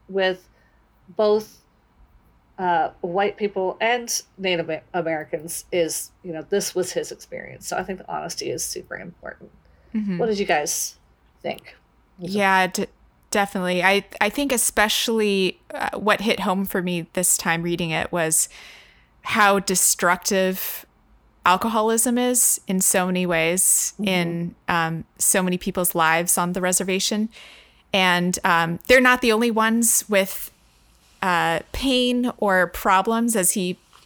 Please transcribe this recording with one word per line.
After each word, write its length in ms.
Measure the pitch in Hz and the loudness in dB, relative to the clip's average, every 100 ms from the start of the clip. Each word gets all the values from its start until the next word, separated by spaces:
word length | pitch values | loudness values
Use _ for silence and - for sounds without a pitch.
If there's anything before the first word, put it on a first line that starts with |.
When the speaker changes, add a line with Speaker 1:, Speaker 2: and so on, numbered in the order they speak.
| - | -6
Speaker 1:
with 400 | 190 185 185 _ _ _ _ _ _ - - | 0 0 -2 _ _ _ _ _ _ -8 0
both, 460 | 214 214 214 - _ _ _ _ _ _ _ _ _ - | 2 2 0 -16 _ _ _ _ _ _ _ _ _ -4
uh, 320 | 180 165 156 - | 0 2 0 -4
white 360 | 185 185 208 - | -4 -2 -2 -2
people 400 | 202 196 185 - | -4 -2 -4 0
and 400 | 226 240 233 - - - | 0 0 -2 -6 -6 -6
Native 420 | 190 175 160 160 - 185 | -2 -2 -2 -6 -6 -4
Americans, 680 | 165 156 147 156 165 - - | -2 -4 -6 -8 -8 -12 -4
is, 380 | 175 160 - - _ | 0 0 -2 -10 _
you 100 | 180 | -12
know, 80 | 160 | -10
this 320 | 151 202 196 | -4 -2 -2
was 200 | 185 175 | -4 -4
his 180 | - - | -4 -6
experience. 560 | - - - - - - | -10 -14 -14 -14 -14 -8
So 100 | - | -6
I 60 | |
think 160 | 190 185 | -6 -8
the 120 | - | -8
honesty 380 | 156 170 - 139 | -8 -8 -8 -6
is 160 | 123 - | -6 -6
super 320 | - - 90 | -10 -12 -14
important. 540 | 92 - - - - - _ _ _ | -14 -16 -16 -16 -20 -20 _ _ _
Speaker 2:
Mm-hmm. 240 | 220 202 180 | -6 -4 -2
Speaker 1:
What 80 | 226 | 0
did 140 | 202 | 0
you 60 | 190 | 0
guys 480 | 156 147 - - - _ _ _ _ | 0 0 -4 -6 -10 _ _ _ _
think? 320 | 147 - - - _ _ _ - | -10 -10 -14 -20 _ _ _ -14
Was 160 | 185 | -6
it 40 | 202 | -2
Speaker 2:
Yeah, 300 | 196 190 180 | 2 2 2
d-, 200 | 202 - _ _ _ - | -2 -8 _ _ _ -4
definitely. 540 | 208 196 196 180 180 | -2 -2 -2 -2 2
I, 220 | 180 202 - - | 4 2 0 -2
I 100 | 208 | -2
think 220 | 277 285 | 0 -2
especially, 1080 | 240 - - 214 - - 226 208 196 185 - - | 0 0 2 2 2 0 0 2 2 0 -2 -12
uh, 240 | 294 - - | -6 -6 -2
what 240 | 202 202 | 2 2
hit 180 | 208 196 | 2 0
home 240 | 196 185 190 | 0 -2 -2
for 160 | 196 | -4
me 260 | 180 175 165 | -2 -4 -4
this 240 | - 180 - | -2 0 0
time 240 | 175 165 | 0 -2
reading 300 | 175 170 170 | -2 -2 -2
it 200 | 160 - | -2 -2
was 380 | 180 160 160 - - - - - _ _ _ | -2 0 0 -2 -6 -20 -20 -20 _ _ _
how 380 | - 233 202 202 | -4 2 4 4
destructive 1300 | 190 185 - - 180 180 - 196 185 185 - - - _ _ _ _ _ 170 | 2 0 2 2 2 2 0 0 0 -2 -8 -10 -16 _ _ _ _ _ 2
alcoholism 720 | 180 226 220 220 226 254 240 | 2 2 0 2 2 2 2
is 420 | 247 247 - - - | 2 2 2 0 -2
in 140 | 190 | 0
so 240 | - 196 185 | 2 2 2
many 200 | 180 180 | 0 0
ways 680 | 165 160 185 - - - - | 2 2 2 2 0 -2 -4
Speaker 1:
Mm-hmm. 80 | 202 | -2
Speaker 2:
in, 480 | 185 170 170 175 - - | 0 0 -2 -6 -8 -2
um, 380 | 170 165 165 - - | 0 0 -4 -10 -4
so 240 | - 196 | 0 2
many 140 | 185 180 | 0 -2
people's 340 | - 180 175 | -4 -2 -2
lives 440 | 170 160 165 175 - | 2 4 2 2 0
on 140 | 175 | 0
the 80 | 185 | -2
reservation. 680 | 180 185 190 190 - 214 226 - - - - _ _ | 0 -2 -2 -2 -2 -2 -4 -8 -20 -20 -20 _ _
And, 460 | 196 185 175 175 - | 2 2 2 0 0
um, 360 | 190 170 165 170 - | 2 2 2 -2 4
they're 120 | 254 | 6
not 220 | 254 247 | 6 4
the 100 | 240 | 2
only 200 | 214 240 | 2 2
ones 540 | 220 220 226 226 - - | 2 2 2 2 0 2
with, 420 | 202 190 - - _ _ _ _ _ _ - | 0 0 -4 -14 _ _ _ _ _ _ -6
uh, 420 | 190 170 165 165 - | 0 2 2 -2 -4
pain 600 | - 269 254 247 247 240 - | -4 0 0 0 0 -2 -2
or 300 | 208 185 175 | 2 2 2
problems, 680 | - 214 190 190 226 233 226 | 0 2 2 2 0 0 0
as 180 | 180 | 0
he 260 | 208 180 175 _ _ | 0 -2 -6 _ _